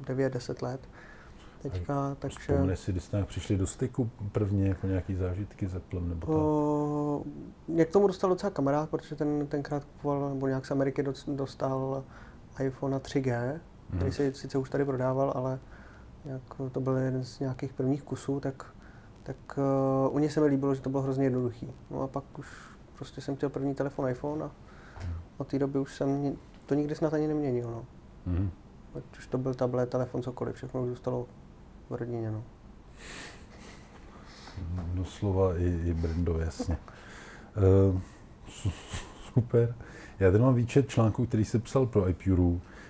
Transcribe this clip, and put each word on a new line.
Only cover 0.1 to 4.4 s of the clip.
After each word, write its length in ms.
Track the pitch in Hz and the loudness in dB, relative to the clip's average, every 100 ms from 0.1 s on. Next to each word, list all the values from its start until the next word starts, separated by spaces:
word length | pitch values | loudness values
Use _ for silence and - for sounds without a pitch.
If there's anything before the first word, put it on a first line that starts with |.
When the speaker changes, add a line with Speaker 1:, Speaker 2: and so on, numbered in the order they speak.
| 131 135 | 0 0
Speaker 1:
deset 280 | 131 - 135 | 0 -6 -6
let. 180 | 127 135 - - - - - - - - | -6 -6 -12 -20 -20 -20 -20 -18 -20 -10
Teďka, 500 | 143 92 87 143 139 | -6 -4 -2 -2 -2
Speaker 2:
A 40 | 139 | -4
Speaker 1:
takže 220 | 139 - | -6 -6
Speaker 2:
vzpomeneš 400 | - 87 92 87 | 2 4 4 2
si, 120 | - | -2
když 120 | 90 | -4
jste 140 | - 101 | 0 -2
nějak 120 | 92 | 0
přišli 280 | - - 98 | -2 0 2
do 100 | 95 | 0
styku 420 | - 127 - 113 - 101 | -2 -2 -2 -2 -4 -4
prvně, 360 | 110 | 0